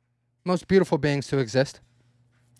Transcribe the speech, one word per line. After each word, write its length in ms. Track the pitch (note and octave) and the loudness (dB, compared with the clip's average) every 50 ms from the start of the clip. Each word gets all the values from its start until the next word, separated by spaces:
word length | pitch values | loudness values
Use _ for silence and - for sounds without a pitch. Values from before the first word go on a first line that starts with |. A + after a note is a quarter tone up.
| _ _ _ _ _ _ _ _ - | _ _ _ _ _ _ _ _ -6
most 240 | F3+ F#3 F3 - - | -4 -4 -4 0 2
beautiful 280 | F#3 F#3+ F3+ - F3 | 4 4 4 2 -2
beings 300 | D3+ C3+ D3 C#3+ C#3 B2+ | -2 0 -2 -2 -2 -4
to 120 | - - C3+ | -4 -2 -2
exist. 420 | C3 A2 G#2 C3 C3+ - - - _ _ _ _ _ _ _ _ _ _ _ _ _ _ _ | -2 0 0 0 0 0 -4 -20 _ _ _ _ _ _ _ _ _ _ _ _ _ _ _